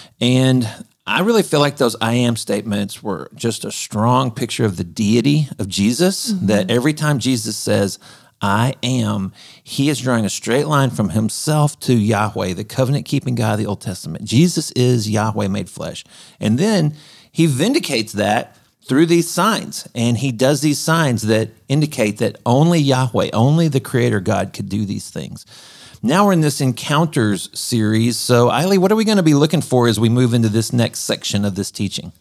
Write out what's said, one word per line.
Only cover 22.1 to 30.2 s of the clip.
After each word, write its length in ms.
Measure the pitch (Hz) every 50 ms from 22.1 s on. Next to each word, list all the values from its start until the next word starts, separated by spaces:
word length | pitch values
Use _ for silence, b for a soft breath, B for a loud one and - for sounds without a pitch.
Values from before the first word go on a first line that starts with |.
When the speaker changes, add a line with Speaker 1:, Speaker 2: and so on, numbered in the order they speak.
| 104
Speaker 1:
that 220 | - 120 101 - - -
only 320 | 117 120 135 156 170 175 165
Yahweh, 500 | 147 139 131 127 131 123 113 104 92 - -
only 340 | 104 113 135 151 165 170 160
the 100 | 139 135
Creator 420 | - - - 123 117 123 110 101
God 340 | 90 110 107 98 95 95 -
could 160 | - 101 98
do 160 | 98 107 107
these 240 | 95 104 101 - -
things. 340 | - - 71 - - - - B B B B B B B B B B B B
Now 240 | 110 151 190 208
we're 80 | 202 185
in 80 | 165 156
this 180 | 147 - -
Encounters 880 | 143 131 113 - - - 147 147 170 151 - 147 113 107 101 87 - - - -
series. 600 | - - 120 113 107 107 110 110 113 123 117 -
So, 320 | - - 123 120 120 120
Eiley, 260 | 98 123 165 190 202
what 160 | 190 180 190 214
are 20 |
we 120 | 220 220
gonna 160 | 208 214 196 175
be 100 | 156 147
looking 300 | 143 151 - - 151 -
for 260 | - 135 127 120 120
as 100 | 110 107
we 120 | 117 113
move 240 | 117 123